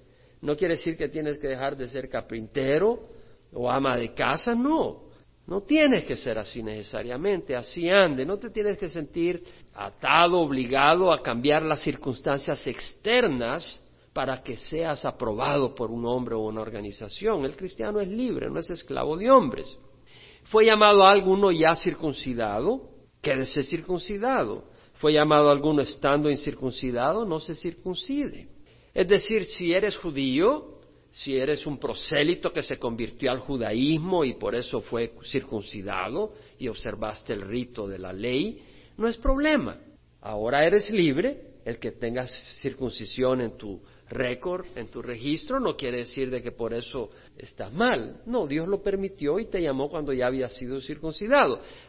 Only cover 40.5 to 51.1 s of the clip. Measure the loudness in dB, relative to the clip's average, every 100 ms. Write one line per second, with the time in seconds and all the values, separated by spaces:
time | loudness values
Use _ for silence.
40.5 | 4 6 4 2 2 4 4 0 -4 -14
41.5 | -12 -10 -6 -8 -6 -4 -4 -6 -10 -14
42.5 | -8 -8 -4 -6 -6 -8 0 2 2 -2
43.5 | -8 -12 -14 -16 -20 -10 -4 -4 -4 -6
44.5 | -6 -8 -12 -12 -12 -10 -6 -4 -4 -4
45.5 | -2 -2 -4 -4 -6 -6 -6 -4 -4 -8
46.5 | -6 -6 -6 -6 -8 -10 -14 -20 -20 -18
47.5 | -14 -8 0 0 0 -4 -10 -6 -4 -2
48.5 | -2 -2 -2 -2 -2 -4 -4 -2 -2 -2
49.5 | -2 -2 -2 -4 -4 -4 0 0 0 -4
50.5 | -6 -8 -8 -10 -10 -8